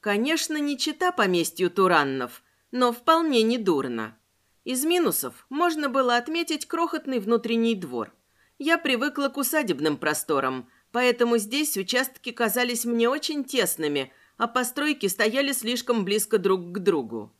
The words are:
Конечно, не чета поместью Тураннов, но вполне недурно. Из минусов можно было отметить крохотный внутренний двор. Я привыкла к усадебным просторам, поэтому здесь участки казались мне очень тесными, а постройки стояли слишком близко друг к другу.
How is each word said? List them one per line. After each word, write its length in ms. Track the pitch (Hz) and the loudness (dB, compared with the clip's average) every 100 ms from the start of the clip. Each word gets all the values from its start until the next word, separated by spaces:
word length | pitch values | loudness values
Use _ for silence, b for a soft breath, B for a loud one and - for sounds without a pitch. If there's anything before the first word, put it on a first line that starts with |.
Конечно, 560 | 214 202 254 320 - 302 | 0 0 2 0 -2 -4
не 200 | 294 277 | -2 -2
чета 320 | - 302 359 | -4 0 -2
поместью 600 | - 202 180 160 - 180 | 2 2 2 0 -2 -2
Тураннов, 720 | 175 185 165 139 135 123 - _ _ _ | 2 4 4 2 -2 -6 -10 _ _ _
но 220 | 247 254 | 0 0
вполне 500 | 240 - 330 320 254 | 2 4 4 4 4
недурно. 720 | 220 240 196 151 131 117 110 - _ _ _ _ | 4 2 2 0 0 -4 -8 -10 _ _ _ _
Из 200 | - 254 | -6 -4
минусов 600 | 302 349 302 - 127 - _ | 0 2 2 0 -6 -10 _
можно 400 | 269 349 311 285 | -2 0 0 -2
было 280 | 254 254 240 | 0 2 2
отметить 500 | 240 330 339 311 - | 0 -4 -2 -4 -4
крохотный 520 | 330 339 311 294 254 | -2 -2 -2 -4 -4
внутренний 560 | 196 233 226 233 226 | 2 0 2 0 2
двор. 380 | 220 170 123 107 _ _ _ _ _ | 0 -4 -6 -8 _ _ _ _ _
Я 200 | 285 339 | 0 0
привыкла 500 | 285 247 285 285 277 | 0 0 0 -2 -4
к 80 | 277 | -2
усадебным 600 | 277 311 240 143 151 143 | -2 0 0 0 0 0
просторам, 720 | 151 151 - 143 131 131 123 b b | -2 -4 0 0 0 -4 -10 b b
поэтому 460 | 240 247 240 240 233 | 0 2 2 2 2
здесь 380 | 208 269 302 196 | 0 -2 -2 -4
участки 540 | 190 247 254 - - | -2 -2 -2 -6 -14
казались 520 | 233 226 247 247 233 | -2 -2 0 0 -2
мне 240 | 233 233 233 | -2 2 2
очень 360 | 294 302 302 | 2 -4 -6
тесными, 680 | 269 262 180 - 156 143 131 b b b | -4 0 0 0 -2 -2 -4 b b b
а 120 | 233 | -2
постройки 580 | 247 240 262 302 294 196 | -2 -2 -2 -2 0 -2
стояли 460 | 180 220 247 277 | 0 0 2 0
слишком 520 | 277 220 240 - 233 | -2 -2 -4 0 0
близко 340 | 190 208 208 214 | 2 0 0 0
друг 340 | 190 185 175 | 2 0 0
к 60 | 180 | -2
другу. 540 | 185 165 113 117 104 _ | 2 2 -2 -8 -10 _